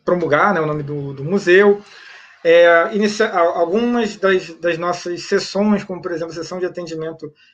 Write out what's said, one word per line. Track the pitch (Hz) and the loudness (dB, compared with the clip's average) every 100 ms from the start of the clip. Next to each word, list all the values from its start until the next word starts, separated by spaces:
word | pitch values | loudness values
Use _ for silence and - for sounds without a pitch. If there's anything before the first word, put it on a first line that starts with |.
promulgar, | - 180 156 147 196 | -2 0 0 2 2
né, | 175 | 0
o | 156 | -2
nome | 151 | -4
do, | 143 147 139 | -6 -8 -8
do | 135 | -8
museu. | 151 196 175 185 208 202 - - - - - _ | -4 0 4 6 6 4 -4 -20 -20 -20 -20 _
É, | 165 170 170 165 170 | 4 6 8 6 2
inicia-, | 202 208 - 208 | 0 0 0 -2
a-, | 185 170 180 | 2 0 2
algumas | 165 208 240 240 214 - | 0 0 0 0 -2 -2
das, | 190 185 160 | 0 0 -2
das | 165 170 165 | -6 -4 -2
nossas | 175 175 175 170 | -4 -4 -8 -10
sessões, | - 196 - 190 208 202 | -4 -4 -2 -2 0 0
como, | - 175 | -2 -10
por | 175 | -8
exemplo, | 165 165 | -6 -8
a | 165 | -10
sessão | 160 185 | -10 -6
de | 175 | -6
atendimento | 180 170 160 160 160 147 - _ | -6 -10 -10 -10 -10 -16 -18 _